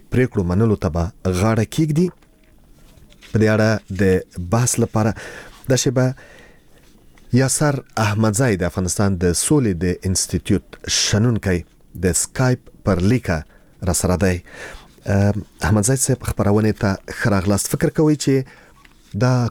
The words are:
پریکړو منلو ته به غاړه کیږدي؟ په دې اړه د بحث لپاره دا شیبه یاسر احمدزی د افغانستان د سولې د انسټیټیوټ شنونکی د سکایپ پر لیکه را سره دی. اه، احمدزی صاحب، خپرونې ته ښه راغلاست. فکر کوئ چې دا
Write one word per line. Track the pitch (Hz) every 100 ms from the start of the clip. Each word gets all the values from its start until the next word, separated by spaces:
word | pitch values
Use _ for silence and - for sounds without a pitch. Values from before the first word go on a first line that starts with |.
| -
پریکړو | 123 127 -
منلو | 87 90 113 101
ته | 90
به | 82 85 - 95 90
غاړه | 110 110 107
کیږدي؟ | - 156 151 180 - _ _ _ _ _ - - - - - -
په | 107
دې | 107
اړه | 107 110 104 - 95
د | 95 92 - - 87
بحث | 113 123 -
لپاره | 117 110 110 - - - - - -
دا | 127
شیبه | 143 127 127 135 - - - - _ - - - - - -
یاسر | 123 131 - 147 131 - -
احمدزی | 107 104 110 101 131 95
د |
افغانستان | 87 - 90 - 98 92
د | 90
سولې | 85 - 151 113 82
د | 90 - 92
انسټیټیوټ | 90 - 87 - 95 - - -
شنونکی | - - 104 123 107 98 87 - _ _ -
د | 87
سکایپ | 80 - - 127 123 - -
پر | 107 90 95
لیکه | 123 - 80 - - _ -
را | 82
سره | 87 92 90
دی. | 98 87 - - - - - - -
اه، | 101 101 104 - -
احمدزی | 80 107 120 135
صاحب، | - 123
خپرونې | - - 101 104 107 101
ته | 101 95 -
ښه | - 117
راغلاست. | 98 92 98 -
فکر | 139 151
کوئ | - 151
چې | 151 - 135 131 - - - - _ _
دا | 101 123 127 175